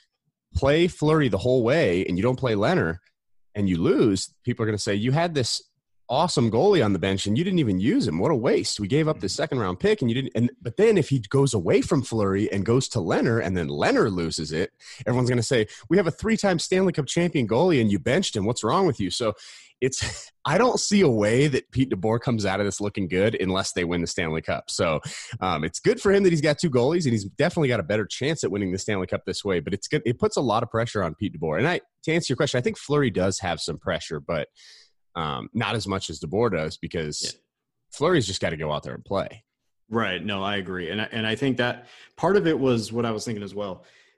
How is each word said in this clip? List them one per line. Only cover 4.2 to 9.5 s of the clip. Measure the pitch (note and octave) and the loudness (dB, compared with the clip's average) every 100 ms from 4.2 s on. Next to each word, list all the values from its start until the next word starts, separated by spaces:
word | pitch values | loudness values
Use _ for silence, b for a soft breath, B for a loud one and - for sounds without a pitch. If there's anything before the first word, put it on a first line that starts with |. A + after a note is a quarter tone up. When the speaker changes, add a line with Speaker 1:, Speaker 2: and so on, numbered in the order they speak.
| - _ - | -4 _ -6
Speaker 1:
people | A#2+ | -2
are | A2 | -2
gonna | G#2 | -2
say, | A2+ G2+ | -2 0
"You | A#2+ | 0
had | D3 F3 D3 | 0 0 0
this | A#2 - - _ _ _ - | -2 -4 -10 _ _ _ -4
awesome | B2+ F3 - A#2 | 0 2 2 2
goalie | A2 G3 F#3 G#2+ | 4 4 4 4
on | |
the | F#2 | 2
bench | F#2+ F#2+ G2+ | 0 0 0
and | A2+ | 0
you | |
didn't | F#3 F3+ | 0 0
even | A#2+ F#2 | 2 2
use | A2+ C4+ A#2 | 2 2 0
him. | D#2+ | 0
What | E3 | 0
a | C3 | 0
waste. | B2+ - - - | 2 0 -2 -4
We | G2 | 0
gave | C#3+ D#3 | 0 0
up | D#3 | -2
the | G2 | -4
Speaker 2:
Mm-hmm. | - | -4
Speaker 1:
second | D3+ | -4